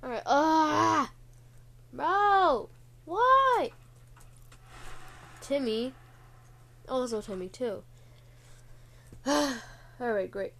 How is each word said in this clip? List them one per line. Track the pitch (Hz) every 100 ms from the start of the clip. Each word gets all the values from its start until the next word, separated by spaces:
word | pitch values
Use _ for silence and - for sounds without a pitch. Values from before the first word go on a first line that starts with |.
All | 262
right. | 233 -
Ah, | 269 311 320 311 302 330 320 262 - - - - - - - -
bro, | - 311 392 415 392 359 262 - - - -
why? | - 370 494 539 539 480 302 - - - - - - - - - - - - - - - - -
Timmy. | - 277 254 220 247 - - - - - - - - - -
Also | 254 247 220
Timmy | 208 190 185
too. | - 247 202 - - - - - - - - - - - - - -
<sighs> | -
All | 294 294 240 - - - -
right, | 240 214 185
great. | 196 190